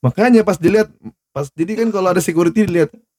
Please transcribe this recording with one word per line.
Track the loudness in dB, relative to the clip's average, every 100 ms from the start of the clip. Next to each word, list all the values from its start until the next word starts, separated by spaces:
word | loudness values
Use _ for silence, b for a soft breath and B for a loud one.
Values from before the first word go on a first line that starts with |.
Makanya | -2 0 4 4 2
pas |
dilihat, | 0 0 2 -2 _ -20 _ _
pas, | -10 -10
jadi | -8 -6 -2
kan | -2
kalau | 0 0
ada | 0
security | -2 0 0 0
dilihat, | 0 0 -2 -4 _